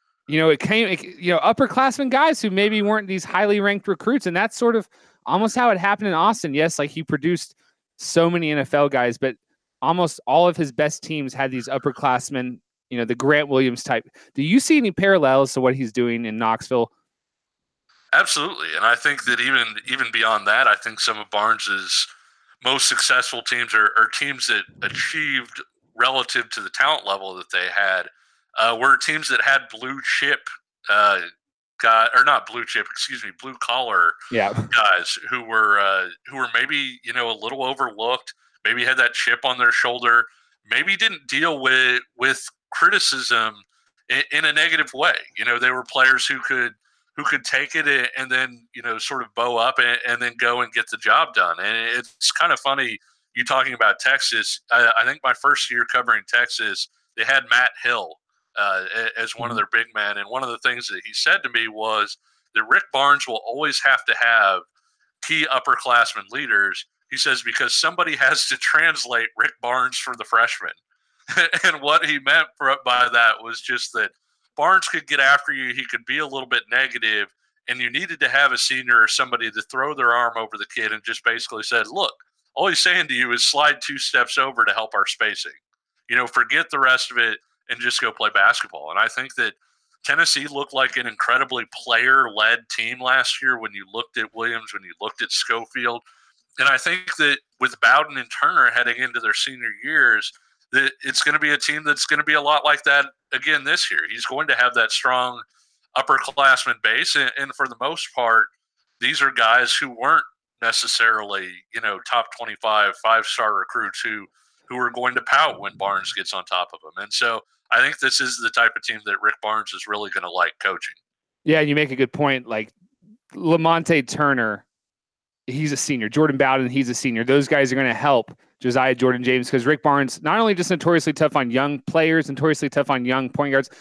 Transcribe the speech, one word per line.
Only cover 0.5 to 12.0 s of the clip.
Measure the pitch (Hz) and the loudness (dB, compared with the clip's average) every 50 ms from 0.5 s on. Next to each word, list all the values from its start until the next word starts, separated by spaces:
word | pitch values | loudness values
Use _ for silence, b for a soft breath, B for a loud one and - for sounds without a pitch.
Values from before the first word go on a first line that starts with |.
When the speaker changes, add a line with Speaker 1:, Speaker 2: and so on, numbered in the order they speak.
Speaker 1:
it | 151 143 | 4 2
came, | - - 208 220 233 190 | 2 0 2 2 2 0
it, | 185 - | 0 -4
you | - - - - 180 175 175 | -6 -10 -14 -8 -2 0 0
know, | 160 | 2
upperclassmen | - 220 226 - 269 247 - 254 262 269 240 - 277 262 | 4 2 2 2 2 0 2 2 2 2 0 -2 -4 0
guys | 247 262 294 320 320 - | 2 2 2 2 2 0
who | - 208 | -2 -2
maybe | 185 190 202 214 214 214 | 0 2 2 2 2 0
weren't | 202 202 214 214 202 190 | 0 0 0 0 -2 -4
these | 190 190 - | -6 -6 -6
highly | - - 185 208 208 208 208 | -2 0 0 2 2 2 2
ranked | 196 202 202 202 - - | 2 0 0 0 -2 -4
recruits. | 190 - - 220 254 277 - | -4 -2 0 0 0 0 0
And | 185 170 | -2 -2
that's | 185 202 220 - | 0 -2 -2 -2
sort | - 240 233 233 | 0 0 2 2
of | 226 196 _ b b b b b b b | 0 -2 _ b b b b b b b
almost | - 135 185 214 220 - | -2 0 0 0 0 0
how | 247 247 240 | 2 2 2
it | 208 180 | 2 2
happened | 170 202 202 208 214 202 | 2 0 0 0 0 -2
in | 180 | 0
Austin. | 160 170 208 220 - - 165 135 | 2 2 2 2 0 -2 -4 0
Yes, | 147 156 165 - - | 2 0 0 0 -2
like, | 143 143 | -4 -4
he | - 160 160 | -4 -8 -6
produced | - 151 143 135 165 175 165 - - _ _ _ _ _ _ _ _ _ - | -4 -4 -2 0 0 -2 -2 -4 -8 _ _ _ _ _ _ _ _ _ -16
so | - - - 165 165 170 | -10 -2 2 2 4 4
many | 175 170 165 151 | 2 0 -2 0
N | 151 147 | 0 -2
F | 135 - - | -2 0 2
L | 147 143 143 | 2 2 2
guys, | 139 131 123 120 113 - | 2 2 0 0 -2 -2
but | - 135 117 _ _ _ _ _ _ _ _ - | -4 -4 -4 _ _ _ _ _ _ _ _ -6
almost | - 139 165 180 180 160 - - - - | -2 0 0 2 0 -2 -2 -6 -4 2
all | 131 160 175 175 | 4 4 4 4
of | 165 - | 2 0
his | 165 139 | -4 -4
best | 123 117 147 147 147 - - | 0 0 0 0 0 -4 -10
teams | - 156 151 143 131 - | -10 -8 -6 -6 -6 -4
had | 131 139 135 | -4 -4 -4
these | 127 127 117 127 | -4 -6 -6 -4
upperclassmen, | 135 135 - 147 127 - | -6 -2 -2 -4 -4 -2